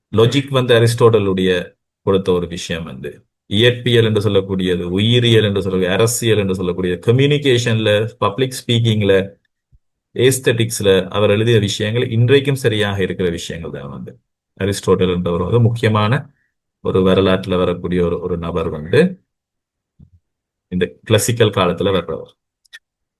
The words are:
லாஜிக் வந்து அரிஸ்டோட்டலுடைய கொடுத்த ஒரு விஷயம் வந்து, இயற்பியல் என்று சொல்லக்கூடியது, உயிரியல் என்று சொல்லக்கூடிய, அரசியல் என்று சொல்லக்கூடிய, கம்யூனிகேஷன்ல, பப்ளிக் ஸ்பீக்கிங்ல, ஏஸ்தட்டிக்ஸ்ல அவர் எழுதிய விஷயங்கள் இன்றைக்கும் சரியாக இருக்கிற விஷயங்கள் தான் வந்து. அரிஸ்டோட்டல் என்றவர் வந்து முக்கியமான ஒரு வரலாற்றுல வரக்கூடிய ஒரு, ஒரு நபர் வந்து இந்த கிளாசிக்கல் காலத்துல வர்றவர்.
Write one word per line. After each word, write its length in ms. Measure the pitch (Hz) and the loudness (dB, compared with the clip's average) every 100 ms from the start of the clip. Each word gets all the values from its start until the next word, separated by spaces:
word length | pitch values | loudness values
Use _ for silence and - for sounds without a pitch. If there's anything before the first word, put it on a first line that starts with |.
| _ 104 | _ 0
லாஜிக் 340 | 117 135 139 | 2 0 -2
வந்து 260 | 131 127 117 | -2 2 2
அரிஸ்டோட்டலுடைய 1000 | 117 117 120 110 98 95 92 90 - _ _ _ | 2 4 4 4 0 0 0 0 -4 _ _ _
கொடுத்த 280 | 104 98 92 | -2 0 0
ஒரு 160 | 90 85 | -2 -4
விஷயம் 360 | 87 - 82 | -8 -8 -10
வந்து, 420 | 80 65 73 - _ _ _ | -10 -14 -14 -16 _ _ _
இயற்பியல் 600 | 101 123 117 127 117 110 | 2 2 2 2 2 2
என்று 240 | 104 101 | 0 0
சொல்லக்கூடியது, 540 | 98 95 95 92 90 | 0 -2 -2 -2 -2
உயிரியல் 600 | 87 95 110 120 117 113 | -2 -2 0 2 4 4
என்று 180 | 104 98 | 2 0
சொல்லக்கூடிய, 320 | 92 92 90 | -2 -2 0
அரசியல் 440 | 98 113 117 117 104 | 0 0 0 0 0
என்று 180 | 95 92 | 0 -4
சொல்லக்கூடிய, 440 | 90 87 92 87 - | -4 -4 -4 -2 0
கம்யூனிகேஷன்ல, 1040 | 127 143 147 143 120 117 110 107 104 107 - | 2 2 2 2 0 0 0 2 0 0 -4
பப்ளிக் 460 | 101 - 135 - - | -4 -2 -4 -4 -2
ஸ்பீக்கிங்ல, 720 | 117 113 107 101 95 95 - _ _ _ _ _ _ _ | 0 2 2 2 2 0 -8 _ _ _ _ _ _ _
ஏஸ்தட்டிக்ஸ்ல 960 | - 127 127 - 113 113 - 101 95 92 | 0 2 2 0 -2 -2 0 2 2 0
அவர் 200 | 101 101 | 0 2
எழுதிய 300 | 101 113 113 | 2 2 2
விஷயங்கள் 500 | 101 - 107 117 - | 0 -2 -4 -4 -2
இன்றைக்கும் 460 | 113 120 139 139 135 | 0 4 4 2 -2
சரியாக 460 | 120 107 101 98 | -2 -2 -2 -2
இருக்கிற 280 | 92 92 90 | -4 -2 -4
விஷயங்கள் 520 | 85 - 82 80 78 | -4 -8 -10 -12 -12
தான் 80 | 69 | -12
வந்து. 300 | 67 - - _ _ _ - | -14 -16 -18 _ _ _ -6
அரிஸ்டோட்டல் 540 | 98 98 - 92 92 | -4 -2 0 2 2
என்றவர் 280 | 87 87 87 | 0 -2 -2
வந்து 180 | 90 117 | 0 2
முக்கியமான 680 | 113 117 110 107 107 139 - _ _ _ _ _ | 2 2 0 2 0 -2 -4 _ _ _ _ _
ஒரு 220 | - 95 | -2 2
வரலாற்றுல 560 | 92 92 95 92 95 90 | 4 4 4 0 0 0
வரக்கூடிய 480 | 90 90 90 90 87 | 0 -2 -4 -2 0
ஒரு, 140 | 85 | -2
ஒரு 180 | 90 87 | -4 -6
நபர் 320 | 85 85 82 | -4 -4 -4
வந்து 540 | 76 80 120 185 185 _ _ _ _ _ _ _ _ _ _ _ _ _ _ _ | -6 0 2 2 -2 _ _ _ _ _ _ _ _ _ _ _ _ _ _ _
இந்த 240 | 90 - - | -4 -4 -6
கிளாசிக்கல் 460 | - 107 - 117 107 | -2 -2 0 0 0
காலத்துல 380 | 101 90 87 95 | 2 0 0 0
வர்றவர். 440 | 92 85 78 - _ _ _ _ - _ _ _ | -2 -4 -10 -12 _ _ _ _ -20 _ _ _